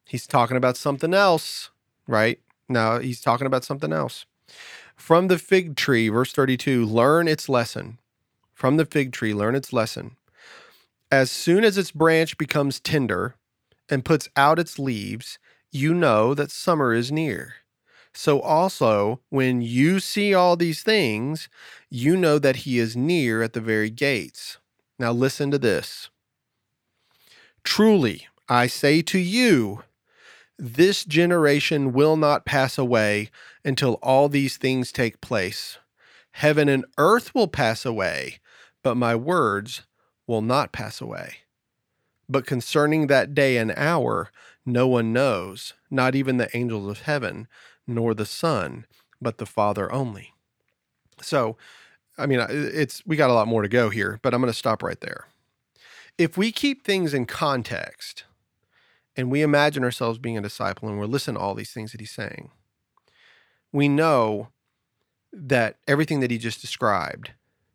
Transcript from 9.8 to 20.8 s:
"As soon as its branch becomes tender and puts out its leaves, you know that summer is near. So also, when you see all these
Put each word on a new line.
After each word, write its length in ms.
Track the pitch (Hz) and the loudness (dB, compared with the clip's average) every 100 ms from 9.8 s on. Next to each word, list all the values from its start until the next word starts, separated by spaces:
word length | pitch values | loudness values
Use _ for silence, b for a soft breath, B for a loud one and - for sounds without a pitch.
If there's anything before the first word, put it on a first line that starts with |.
| 110 - - 127 _ B B B B B B _ _ | -2 -4 -12 -16 _ B B B B B B _ _
"As 200 | 135 131 | 2 2
soon 320 | - - 180 | 0 2 4
as 140 | 226 196 | 4 2
its 140 | 180 | -2
branch 460 | 147 160 160 160 - | 0 4 4 2 -4
becomes 420 | 151 151 139 - | -4 -2 -2 -4
tender 560 | - 151 120 90 98 - _ _ _ _ _ | -2 0 0 -2 -4 -8 _ _ _ _ _
and 140 | 135 | -4
puts 240 | 123 156 - - | 0 0 0 2
out 240 | 143 160 | 4 4
its 180 | 165 - | 0 -6
leaves, 640 | 135 110 101 107 - - b b b | -4 -4 -6 -10 -12 -18 b b b
you 220 | 143 147 | -4 0
know 400 | 175 156 107 113 | 2 4 4 4
that 180 | 143 143 | 0 -4
summer 420 | - - 160 131 | -4 -2 0 2
is 180 | 117 120 | 0 0
near. 440 | 151 160 87 67 - _ _ b b b | -4 -4 -4 -10 -18 _ _ b b b
So 280 | - - 143 | -4 2 2
also, 800 | - 160 185 - 123 104 104 123 _ | 2 2 2 0 2 2 2 -2 _
when 320 | 135 131 123 | -2 0 0
you 380 | 117 123 151 190 | 0 2 2 2
see 340 | - - 202 | -2 -2 2
all 240 | 190 180 175 | 4 4 4
these 260 | 170 151 | 0 -2